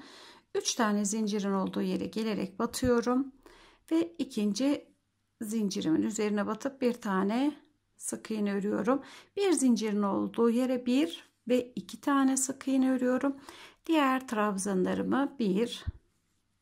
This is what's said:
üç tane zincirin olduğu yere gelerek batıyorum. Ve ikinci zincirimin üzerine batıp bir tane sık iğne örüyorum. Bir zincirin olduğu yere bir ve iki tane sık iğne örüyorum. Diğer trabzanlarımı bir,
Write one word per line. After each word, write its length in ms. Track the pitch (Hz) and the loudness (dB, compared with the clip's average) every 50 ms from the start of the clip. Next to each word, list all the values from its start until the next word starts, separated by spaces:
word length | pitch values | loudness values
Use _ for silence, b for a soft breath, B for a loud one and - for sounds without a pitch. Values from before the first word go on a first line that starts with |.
| B B B B B B B B B B - | B B B B B B B B B B -6
üç 200 | 392 392 - - | -4 -2 -2 0
tane 300 | - 233 214 202 208 208 | 0 0 2 2 0 0
zincirin 480 | 196 214 226 220 202 208 214 196 202 196 | -2 -2 -2 -2 -2 -2 -2 -2 0 0
olduğu 280 | 196 185 180 180 202 | 0 -2 -2 -2 -2
yere 240 | 202 185 180 185 196 | -2 -2 -2 -4 -4
gelerek 540 | 190 - 220 220 220 208 196 196 190 - - | -6 -4 -4 -4 -2 -2 -4 -4 -6 -6 -6
batıyorum. 760 | 233 233 - - 254 247 240 233 220 240 247 254 277 269 - B B B B B B B B B B - | -6 -4 -4 -2 0 2 2 2 2 2 0 0 0 -2 -8 B B B B B B B B B B 0
Ve 240 | 320 330 339 339 - | 0 0 0 0 -4
ikinci 720 | - 262 - - 214 208 208 196 - 262 285 294 - - _ _ _ _ _ _ _ _ _ _ - | -8 -8 -6 -2 -2 -2 0 0 2 2 2 0 0 -4 _ _ _ _ _ _ _ _ _ _ -10
zincirimin 600 | 233 208 220 226 208 190 190 202 190 156 160 196 | -8 -4 -2 -2 0 0 -2 -2 0 2 2 2
üzerine 460 | 202 226 208 - 208 208 208 208 196 | 2 0 0 0 0 0 0 0 -2
batıp 340 | 202 220 214 - 269 269 - | -2 -4 -4 -6 -8 -4 -2
bir 120 | 254 240 240 | -2 -2 -2
tane 600 | - - 208 190 185 196 202 220 247 277 302 294 - _ _ _ _ _ _ _ | -2 -4 -2 0 0 0 0 0 0 0 0 -2 -4 _ _ _ _ _ _ _
sık 340 | - - - - - - - | -12 -10 -10 -10 -8 -8 -6
iğne 220 | 220 214 208 202 196 | -4 -2 -2 0 0
örüyorum. 480 | 202 190 208 214 202 190 220 269 277 B B B B B B B | -2 -2 -2 -2 0 2 0 0 0 B B B B B B B
Bir 140 | 392 403 381 | 0 2 2
zincirin 500 | 320 262 262 254 233 202 214 220 202 208 | 4 4 4 4 4 4 2 0 0 0
olduğu 480 | 208 196 196 208 208 196 - - 233 233 | 0 0 0 0 -2 -2 0 2 2 4
yere 360 | 226 240 254 247 262 247 254 | 4 2 2 0 0 0 0
bir 440 | 240 247 269 320 339 - - - _ _ _ - | 2 2 2 2 0 -2 -10 -16 _ _ _ -2
ve 240 | 220 247 254 247 - - | 0 0 0 0 -2 -10
iki 260 | - - - - - | -10 -10 -10 -12 -6
tane 360 | - 294 277 269 269 262 262 | 0 2 2 4 4 4 2
sık 300 | 262 - - 262 - - | 0 -2 -4 -4 -6 -2
iğne 240 | 269 262 262 262 262 | 0 2 2 4 2
örüyorum. 440 | 262 247 254 247 254 254 262 277 277 B B B B B B B B B - | 2 2 2 0 0 2 0 -2 -2 B B B B B B B B B -2
Diğer 420 | - 320 311 277 262 262 254 262 | 0 2 4 4 4 2 0 -2
trabzanlarımı 1080 | - 233 214 208 208 196 190 185 208 190 185 180 185 185 190 190 185 214 254 277 269 - - | -4 -2 0 0 0 0 -2 -2 0 0 0 2 0 0 -2 0 0 2 2 2 0 -2 -2
bir, 460 | 233 190 180 190 240 - - - - - - - _ _ _ _ _ _ _ _ _ _ _ _ | 0 2 2 2 0 -2 -4 -8 -8 -10 -10 -10 _ _ _ _ _ _ _ _ _ _ _ _